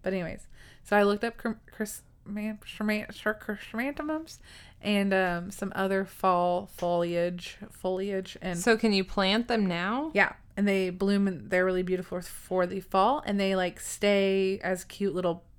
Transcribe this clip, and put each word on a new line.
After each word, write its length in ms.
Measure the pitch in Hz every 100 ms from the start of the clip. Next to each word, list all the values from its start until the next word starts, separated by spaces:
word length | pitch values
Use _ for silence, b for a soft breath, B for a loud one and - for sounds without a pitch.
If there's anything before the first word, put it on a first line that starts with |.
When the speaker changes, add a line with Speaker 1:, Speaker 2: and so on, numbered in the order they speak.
Speaker 1:
But 120 | 190
anyways, 340 | 190 180 - - B B B
so 140 | - 208
I 60 |
looked 180 | 202 202
up 140 | 233 226
chr-, 140 | 233 220 -
chrysanthemums, 1500 | - 214 - - - - 208 214 214 - - 208 214 - -
chrysanthemums 1160 | 214 214 - 208 - 226 262 285 302 311 320 - B B B B
and, 320 | 208 202 196
um, 360 | 190 185 175 180
some 220 | - 196 190
other 280 | 190 190
fall 640 | 190 - 190 180 175 175 202
foliage, 840 | - 175 175 170 170 175 180 - - 214
foliage. 680 | - 190 185 202 190 185 -
And 160 | 185 170
Speaker 2:
So 180 | 233 220
can 160 | 226
you 120 | 196
plant 440 | 185 - 190 214 233
them 160 | 226 190
now? 440 | 170 185 247 311
Speaker 1:
Yeah. 180 | 202 185 - - -
And 100 | 202
they 240 | 196 185
bloom 380 | 180 196 202 196
and 220 | 175 104
they're 140 | 185
really 180 | 185 185
beautiful 380 | 185 180 175 180
for 460 | 175 - - 185 180
the 140 | 190
fall. 420 | - 196 202 294 -
And 120 | 202
they, 160 | 190
like, 240 | 190 180 -
stay 800 | - - 208 202 196 190 190 196
as 200 | - 185
cute 300 | - - 202
little 300 | 170 180 170 -